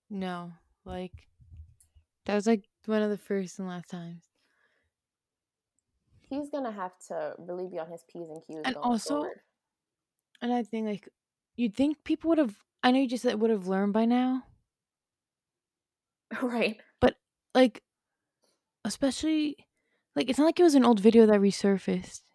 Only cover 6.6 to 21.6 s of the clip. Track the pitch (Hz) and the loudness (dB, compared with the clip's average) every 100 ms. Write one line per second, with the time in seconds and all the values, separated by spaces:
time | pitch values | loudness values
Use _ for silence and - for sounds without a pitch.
6.6 | 254 208 185 - - 165 151 - 175 180 | -8 -8 -10 -12 -12 -8 -8 -10 -12 -10
7.6 | 185 180 160 170 _ 170 165 156 - 156 | -8 -10 -10 -14 _ -16 -14 -16 -16 -10
8.6 | 202 247 247 226 - 285 311 - _ _ | -8 -6 -4 -4 -4 -6 -8 -12 _ _
9.6 | _ _ _ _ _ _ _ _ 240 247 | _ _ _ _ _ _ _ _ -6 -4
10.6 | 226 226 220 202 - - _ _ _ - | -4 -6 -6 -8 -12 -20 _ _ _ -6
11.6 | 233 - 285 302 - 311 320 320 262 - | -4 -2 -2 -2 -4 -4 0 2 0 -4
12.6 | _ _ 254 262 269 240 247 220 226 214 | _ _ 2 2 0 -2 -2 0 0 0
13.6 | 180 190 202 202 226 247 254 262 - _ | -2 -2 0 0 2 2 0 -4 -8 _
14.6 | _ _ _ _ _ _ _ _ _ _ | _ _ _ _ _ _ _ _ _ _
15.6 | _ _ _ _ _ _ - 220 247 233 | _ _ _ _ _ _ -14 -8 -4 -2
16.6 | 202 220 _ _ 247 - _ _ _ 254 | -2 -4 _ _ 0 0 _ _ _ 4
17.6 | 254 - - _ _ _ _ _ _ _ | 4 2 -16 _ _ _ _ _ _ _
18.6 | _ _ 214 - 277 - 311 311 302 - | _ _ -10 -4 -2 -2 -2 -2 -2 -6
19.6 | _ _ _ _ _ - 262 262 311 339 | _ _ _ _ _ -4 -2 2 2 6
20.6 | 349 277 240 220 208 226 220 208 202 - | 6 8 6 6 8 8 8 6 4 2